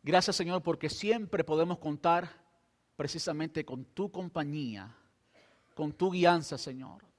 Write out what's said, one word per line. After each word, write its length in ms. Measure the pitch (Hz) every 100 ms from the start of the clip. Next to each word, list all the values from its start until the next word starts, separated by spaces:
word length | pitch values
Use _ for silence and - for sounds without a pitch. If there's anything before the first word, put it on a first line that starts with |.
Gracias, 340 | 143 180 185 185
Señor, 260 | 170 185
porque 260 | 170 160 156
siempre 540 | - 208 226 202 196
podemos 360 | 160 156 170 175
contar 520 | 156 147 170 175 175 - _ _ _ _ _ -
precisamente 680 | 107 165 165 151 160 156
con 220 | - 131 127
tu 260 | - 202
compañía, 840 | 180 180 170 147 151 127 104 98 - _ _ _ _ _ _ _
con 180 | - 151
tu 180 | - 185
guianza, 480 | 180 170 170 143 135
Señor. 440 | - 127 127 101 -